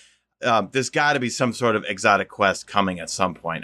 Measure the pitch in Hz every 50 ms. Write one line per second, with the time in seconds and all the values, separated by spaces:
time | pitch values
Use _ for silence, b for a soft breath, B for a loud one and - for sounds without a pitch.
0 | b b b b b b _ - - 120 117 107 98 - - 135 123 - - 160
1 | 147 147 147 131 123 117 - - 131 120 110 - 123 117 107 104 - - 101 95
2 | 110 107 101 98 95 - - - 104 95 87 - - - - 104 98 92 90 85
3 | 82 - - - 95 90 80 - - 82 82 78